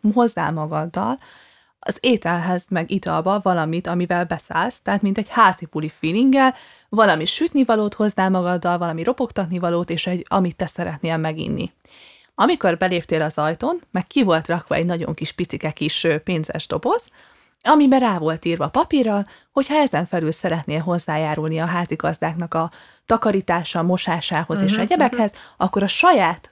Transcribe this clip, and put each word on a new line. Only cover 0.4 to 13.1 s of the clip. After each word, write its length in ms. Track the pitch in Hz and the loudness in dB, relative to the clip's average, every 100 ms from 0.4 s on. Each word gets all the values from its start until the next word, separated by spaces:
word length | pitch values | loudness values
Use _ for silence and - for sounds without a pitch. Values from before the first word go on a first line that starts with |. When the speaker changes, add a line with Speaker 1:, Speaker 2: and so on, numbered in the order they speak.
| 151 | -4
Speaker 1:
magaddal 680 | 160 151 156 165 180 208 269 - - - _ _ _ | -4 -4 -4 -4 -4 -4 -4 -10 -20 -20 _ _ _
az 180 | - 196 | -8 -2
ételhez 680 | 247 240 170 175 170 180 - | 0 0 0 -2 -2 -4 -2
meg 200 | 180 170 | -4 -2
italba 500 | 196 180 160 170 202 | -4 -2 -2 0 0
valamit, 440 | 190 175 156 165 170 | 0 0 0 -4 -4
amivel 380 | 175 180 175 | -4 0 -2
beszállsz, 560 | 175 165 - 160 208 - | -2 -6 -4 -4 -2 -4
tehát 200 | - 202 | -2 0
mint 160 | 202 196 | 0 -2
egy 100 | 202 | -2
házi 380 | - 226 247 165 | 4 4 4 -8
buli 220 | 151 156 - | -6 -6 -4
feelinggel, 540 | 156 196 262 269 262 - - - _ | -2 2 4 6 4 2 -18 -20 _
valami 360 | 214 214 160 | 4 4 4
sütnivalót 720 | 160 - 330 277 254 220 208 | 0 -2 0 2 2 2 0
hozzá 340 | - 214 196 190 | 0 0 2 2
magaddal, 500 | 185 175 180 175 175 | 2 0 0 0 0
valami 240 | 170 165 | -2 -2
ropogtatnivalót, 880 | 165 254 240 - 170 180 175 170 175 | -2 -2 -4 -4 -4 -2 0 -2 -2
és 160 | 160 - | -4 -2
egy, 180 | 180 - | -4 -2
amit 280 | 196 185 - | 0 0 -2
te 100 | 175 | -8
szeretnél 500 | - 175 151 165 160 | -4 -6 -6 -4 -2
meginni. 560 | 160 156 - - 170 _ _ - - - _ | -4 -6 -6 -6 -6 _ _ -20 -20 -20 _
Amikor 420 | - 233 349 202 165 | 0 2 2 0 2
beléptél 460 | 185 175 - | 0 -2 -2